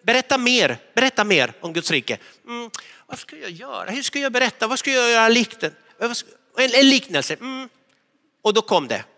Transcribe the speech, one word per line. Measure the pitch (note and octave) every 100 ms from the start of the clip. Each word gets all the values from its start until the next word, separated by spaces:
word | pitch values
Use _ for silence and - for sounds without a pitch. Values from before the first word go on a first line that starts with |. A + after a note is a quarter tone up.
| -
berätta | B3+ B3+ C4+
mer, | B3 B3 D3 A#2 - -
berätta | C4 B3
mer | G#3 E3+ A#2+ -
om | E3+
Guds | E3 -
rike." | D3+ A#2+ A2 - _ A#3+
"Mm, | A#3+ A3+ - - - -
vad | -
ska | - D#4
jag | A3
göra? | E3+ C4 G#2+ F#2
Hur | B3+
ska | B3+ C#4+
jag | C#4
berätta? | B3 C4 - A3+
Vad | B3+
ska | C#4+
jag | C4 A#3+
göra | A#3 A3+
likten? | A#3+ A3+ - D#3 - _ -
Vad | A#3 A#3
ska, | - - _ -
en, | C4
en | B3 C4+
liknelse." | C4+ - D3+ -
Mm. | D#3 B3+ C4 B3+ _ _ _ _ _ _ _
Och | G#3+
då | G#3
kom | G#3+ F3+ B2+
det. | G#2 -